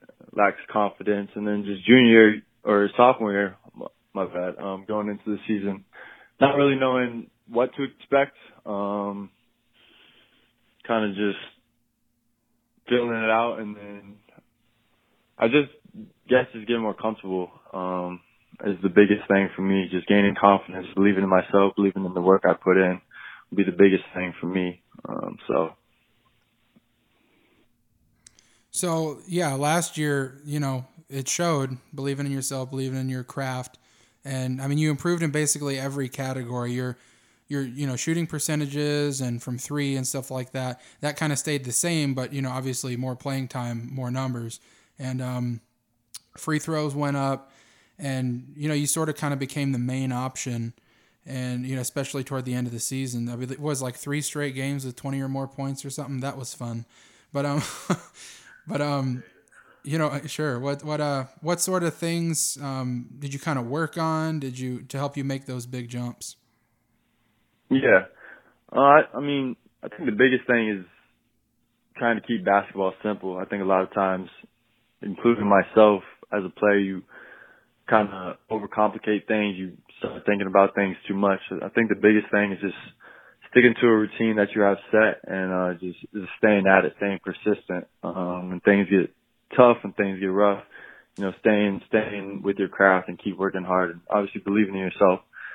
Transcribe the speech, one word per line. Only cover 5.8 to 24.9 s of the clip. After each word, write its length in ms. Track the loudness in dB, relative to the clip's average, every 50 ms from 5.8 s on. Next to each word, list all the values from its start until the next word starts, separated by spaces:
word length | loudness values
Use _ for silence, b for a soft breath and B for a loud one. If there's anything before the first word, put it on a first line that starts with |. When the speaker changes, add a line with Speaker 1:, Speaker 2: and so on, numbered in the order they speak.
| -12 B B B B B B B B B B 2
Speaker 1:
not 160 | 2 4 4
really 220 | 4 2 2 2 2
knowing 520 | 0 0 0 0 -2 -2 -4 -8 -12 -14 _ _ _ -4
what 220 | -2 0 0 0 -2
to 60 | -6 -8
expect, 540 | -8 -8 _ -6 -2 0 0 0 0 -4 _ -20 -20 -20 _ _
um, 680 | -10 -8 -6 -4 -4 -4 -4 -6 -6 -8 -10 -12 -16 _ _ _ _ _ _ _ _ b b b b b b b b b b b b b b b b b _ _ _ _ _ -6
kind 240 | -4 -2 -2 0 -2
of 60 | -2
just 220 | -2 -2 -2 -2 -4 -10 -18 -20 _ _ _ _ _ _ _ _ _ _ _ _ _ _ _ _ _ _ _ _ _ _ _ _ _ _ 0
feeling 280 | 0 0 2 0 -2
it 140 | -2 0 2
out. 280 | 2 2 2 0 -2 -4
And 160 | -8 -10 -12
then 380 | -14 -14 -16 -18 -18 -18 -20 -20 -20 _ _ _ _ _ _ _ _ _ _ _ _ _ _ _ _ _ _ _ _ _ _ _ 0
I 100 | 0 4
just 240 | 4 4 2 2 -4 _ _ _ -20 -20 -20 -20 _ _ _ 2
guess 180 | 2 2 2 0 -6
just 140 | -10 -6
getting 160 | -4 -2 -2 -2
more 120 | -4 -4
comfortable, 560 | -4 -4 -6 -6 -6 -6 -6 -4 -4 -4 -6 -10 -18 _ -14 -10
um, 480 | -8 -6 -4 -4 -4 -6 -6 -8 -12 -16 _ _ _ _ _ -18 -8 -4
is 120 | -4 -4 -2 -2
the 60 | 4
biggest 380 | 6 8 8 8 6 2 2
thing 220 | 2 4 4 4 2 -2
for 60 | -2 0
me. 260 | 0 2 2 0 0
Just 160 | -2 -4 0
gaining 280 | 4 4 6 6 4 4 4
confidence, 480 | 6 6 6 6 2 -4 -12 -12 -12 -6 0
believing 280 | 4 4 4 4 4 4
in 80 | 4
myself, 440 | 4 4 4 4 4 4 4 4 4
believing 280 | 2 2 2 2 0 -4
in 100 | -4 -2
the 60 | 2
work 220 | 4 6 6 6 6
I 80 | 2 2
put 240 | 2 2 4 4
in 240 | 6 4 4 0 -2 -8 B B B B B B B B _
will 60 | 0
be 80 | 0 0
the 80 | 2 6
biggest 320 | 6 8 8 8 4 0 -4 -8
thing 200 | -6 -6 -6 -6 -8
for 80 | -6
me. 360 | -4 -2 -2 -2 -2 -4 -8 _ _